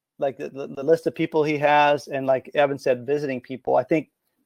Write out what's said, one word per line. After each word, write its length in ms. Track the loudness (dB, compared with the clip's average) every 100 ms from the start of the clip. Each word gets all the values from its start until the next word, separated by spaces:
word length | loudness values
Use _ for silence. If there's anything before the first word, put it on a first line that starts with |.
| _ -6
like, 180 | -6 -4
the, 100 | -10
the, 160 | -10 -12
the 140 | -4
list 240 | 2 2 2
of 80 |
people 280 | -4 -2 0
he 140 | 0 2
has, 480 | 4 4 4 2 -2
and 180 | -4 -2
like 240 | -2 -2
Evan 240 | 0 0 0
said, 280 | -2 -2 -2
visiting 340 | -2 -2 -6
people. 360 | -10 -10 -2 0
I 60 |
think 260 | 2 -2 -2 _ _ _